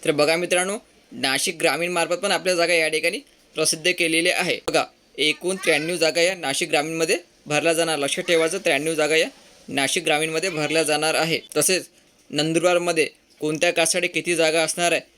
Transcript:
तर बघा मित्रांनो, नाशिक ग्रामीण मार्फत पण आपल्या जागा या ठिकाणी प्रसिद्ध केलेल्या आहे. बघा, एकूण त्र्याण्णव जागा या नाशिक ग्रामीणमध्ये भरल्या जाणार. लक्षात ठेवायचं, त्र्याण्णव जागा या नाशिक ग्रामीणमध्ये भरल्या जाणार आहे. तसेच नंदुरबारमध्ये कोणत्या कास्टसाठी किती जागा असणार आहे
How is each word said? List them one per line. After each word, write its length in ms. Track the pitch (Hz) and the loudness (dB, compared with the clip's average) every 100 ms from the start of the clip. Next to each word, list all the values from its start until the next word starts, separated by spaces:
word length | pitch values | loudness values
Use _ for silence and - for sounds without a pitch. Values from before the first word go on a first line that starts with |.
| - | -2
तर 60 | |
बघा 240 | 147 147 165 | 0 2 2
मित्रांनो, 420 | 175 180 185 208 _ _ _ | 0 0 0 -4 _ _ _
नाशिक 460 | 123 135 135 - 160 | -6 -2 0 -2 0
ग्रामीण 300 | 160 160 175 | 0 0 -2
मार्फत 220 | 175 165 | -2 -2
पण 180 | 175 196 | -2 0
आपल्या 240 | 175 180 175 | -2 0 0
जागा 180 | 165 | 2
या 140 | 170 160 | 2 2
ठिकाणी 300 | 156 165 214 - _ _ - | 0 -2 -4 -12 _ _ -4
प्रसिद्ध 360 | 156 165 160 175 | -2 0 -2 0
केलेल्या 360 | 165 160 175 - | 0 2 0 0
आहे. 220 | 175 127 - | -2 -4 -2
बघा, 160 | 156 - _ _ - | -2 -2 _ _ -2
एकूण 380 | 151 151 175 190 | -2 0 -4 -4
त्र्याण्णव 400 | 185 151 156 175 | 0 0 0 0
जागा 260 | 160 156 | 0 2
या 140 | 170 185 | 0 0
नाशिक 340 | 151 139 165 | -4 -4 0
ग्रामीणमध्ये 480 | 151 147 165 165 277 - _ - | 0 -2 -2 0 -2 -4 _ -4
भरल्या 280 | 147 156 | 0 2
जाणार. 260 | 165 165 156 | 0 0 -2
लक्षात 240 | 139 - | -2 -4
ठेवायचं, 340 | 175 165 160 185 | 0 2 2 0
त्र्याण्णव 360 | 180 143 156 | 0 0 0
जागा 220 | 160 151 160 | 0 2 2
या 120 | 190 - - - - | 0 -4 -20 -20 -6
नाशिक 380 | 135 135 - 160 | -2 0 0 0
ग्रामीणमध्ये 440 | 151 160 160 185 | 0 0 -2 -4
भरल्या 340 | 160 147 156 | -2 -2 0
जाणार 300 | 156 147 156 | 2 0 0
आहे. 260 | 135 160 156 - 151 | 0 0 -2 -2 -2
तसेच 320 | 147 - 139 _ _ _ _ | 2 0 -2 _ _ _ _
नंदुरबारमध्ये 800 | 143 156 165 170 175 175 165 147 - _ _ | -2 0 2 4 2 2 0 0 -2 _ _
कोणत्या 320 | 151 156 175 | -6 0 0
कास्टसाठी 360 | 175 165 185 175 | 2 0 0 -2
किती 280 | 160 165 170 | -4 -2 2
जागा 260 | 160 160 | 2 2
असणार 300 | 160 - 175 | 0 0 0
आहे 100 | 160 - | 0 -4